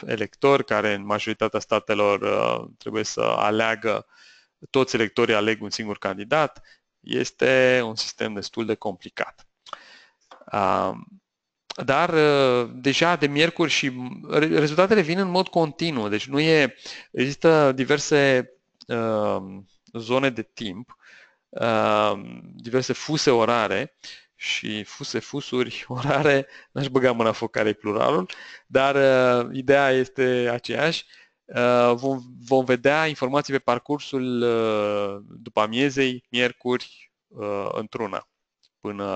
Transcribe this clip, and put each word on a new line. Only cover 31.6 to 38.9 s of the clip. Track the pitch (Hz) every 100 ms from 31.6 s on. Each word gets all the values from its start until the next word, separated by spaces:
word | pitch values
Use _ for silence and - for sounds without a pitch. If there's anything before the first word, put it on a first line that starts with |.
| 123 123 120
vom, | 120 135 131 123 127
vom | 120 131 127
vedea | 123 135 151 160
informații | 143 127 139 143
pe | 135
parcursul, | - 120 - 147 - 135 127 120
uh, | 120 113 113 107 104 104 101 101 107
după | 87 - -
amiezei, | 107 117 143 135 131 123 _
miercuri, | 123 123 - 123 123 - - _ _ _
uh, | - 104 101 98
într-una, | - 107 - 107 92 - _ _ _ _ _
până, | 104